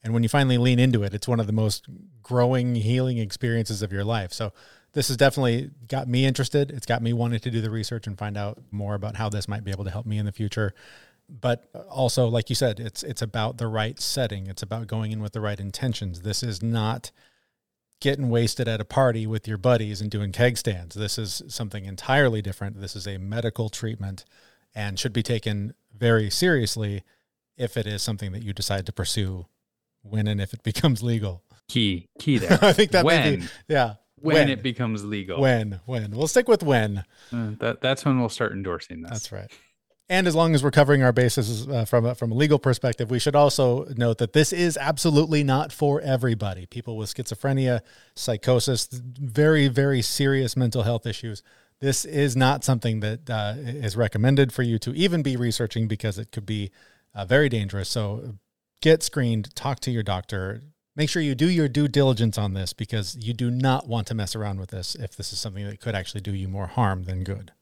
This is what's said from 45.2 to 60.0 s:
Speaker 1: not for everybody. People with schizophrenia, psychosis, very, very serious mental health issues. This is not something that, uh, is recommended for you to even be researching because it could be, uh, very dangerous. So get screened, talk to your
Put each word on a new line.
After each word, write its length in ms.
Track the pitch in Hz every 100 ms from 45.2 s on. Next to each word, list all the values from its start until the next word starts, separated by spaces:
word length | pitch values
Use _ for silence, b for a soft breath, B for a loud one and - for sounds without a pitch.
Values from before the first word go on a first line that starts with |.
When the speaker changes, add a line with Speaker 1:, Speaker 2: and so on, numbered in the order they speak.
| 160 151
Speaker 1:
not 280 | 143 135 156
for 300 | - 147 143
everybody. 640 | - 131 127 110 101 92 90
People 320 | 123 120 110
with 160 | 104
schizophrenia, 680 | - 127 110 139 135 131 120 b b b -
psychosis, 720 | - 107 - 127 127 120 -
very, 760 | 127 123 123 139 110 151 156 139
very 340 | 123 139 135
serious 560 | 110 - 139 135 123 -
mental 240 | 123 113
health 240 | 110 117 117
issues. 380 | 104 113 101 b b b b
This 260 | 135 139 -
is 300 | 143 143 123
not 280 | 131 139
something 380 | - 127 117 110
that, 280 | 107 110 -
uh, 240 | 113 104 120
is 380 | 131 143 117 98
recommended 560 | 104 104 120 139 135
for 120 | -
you 160 | 120 113
to 140 | - 139
even 260 | 190 170
be 160 | 139 123
researching 500 | 120 104 113 117 110
because 300 | 107 110 101
it 140 | 110
could 140 | - 101
be, 260 | 107 98 b b b b
uh, 120 | 104 95
very 220 | 131 147
dangerous. 400 | 117 101 98 95
So 460 | 120 104 107 127 101 _ _ _ _
get 220 | 156 160
screened, 520 | - - 123 110 104 -
talk 240 | 143 139
to 100 | -
your 120 | 120